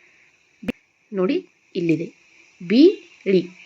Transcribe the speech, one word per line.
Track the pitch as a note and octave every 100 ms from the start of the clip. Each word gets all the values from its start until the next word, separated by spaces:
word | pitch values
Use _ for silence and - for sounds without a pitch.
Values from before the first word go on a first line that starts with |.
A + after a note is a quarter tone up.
| _ _ _ _ _ _ G3
ಬಿ-, | - _ _ _ G3+
ನೋಡಿ | F#3 E4 - _ _ G3
ಇಲ್ಲಿದೆ | E3+ D#3 - - _ _ _ _ F3
ಬಿಳಿ, | A3+ E4+ - - _ F#3+ F#3+ E3 -